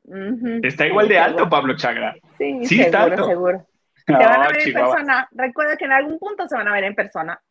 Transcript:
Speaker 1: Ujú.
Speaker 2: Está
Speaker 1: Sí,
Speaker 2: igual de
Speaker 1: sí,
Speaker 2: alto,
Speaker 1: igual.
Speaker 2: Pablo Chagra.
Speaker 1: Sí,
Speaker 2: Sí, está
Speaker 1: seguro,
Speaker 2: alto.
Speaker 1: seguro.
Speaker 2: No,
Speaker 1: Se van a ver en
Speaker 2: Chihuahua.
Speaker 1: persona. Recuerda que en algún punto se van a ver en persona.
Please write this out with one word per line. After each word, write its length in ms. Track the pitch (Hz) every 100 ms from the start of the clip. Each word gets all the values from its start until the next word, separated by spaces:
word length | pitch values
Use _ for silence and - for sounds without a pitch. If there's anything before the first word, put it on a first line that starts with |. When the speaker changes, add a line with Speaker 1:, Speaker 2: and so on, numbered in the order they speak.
Speaker 1:
Ujú. 560 | - 196 196 240 240 233
Speaker 2:
Está 220 | 131 -
Speaker 1:
Sí, 60 | 151
Speaker 2:
igual 180 | 190 214
de 60 |
Speaker 1:
sí, 40 | 190
Speaker 2:
alto, 160 | 165 165
Speaker 1:
igual. 140 | 175
Speaker 2:
Pablo 260 | 156 135 -
Chagra. 380 | 123 117 113 - _ -
Speaker 1:
Sí, 260 | 143 135 240
Speaker 2:
Sí, 140 | -
está 180 | - 196
Speaker 1:
seguro, 160 | -
Speaker 2:
alto. 120 | 185 196
Speaker 1:
seguro. 380 | 175 180 185 - _ _ _ -
Speaker 2:
No, 100 | 139
Speaker 1:
Se 60 | 135
van 160 | -
a 40 | 285
ver 80 | 302
en 60 |
Speaker 2:
Chihuahua. 300 | 302 - 254 277
Speaker 1:
persona. 320 | 285 254 254
Recuerda 440 | 233 254 247 302 311
que 80 |
en 80 | 285
algún 260 | 269 294 320
punto 300 | 403 403 359
se 80 | 254
van 120 | 208
a 40 |
ver 120 | 202
en 100 | 196
persona. 460 | 208 202 175 160 170 _